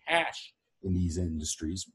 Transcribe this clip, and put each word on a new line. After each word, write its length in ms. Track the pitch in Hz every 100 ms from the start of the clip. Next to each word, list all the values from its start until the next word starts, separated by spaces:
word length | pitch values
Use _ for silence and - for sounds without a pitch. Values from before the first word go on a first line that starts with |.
| -
cash 460 | 165 160 - - _ _ _
in 100 | 95
these 240 | 90 87 82
industries, 680 | 87 78 76 - 80 92 -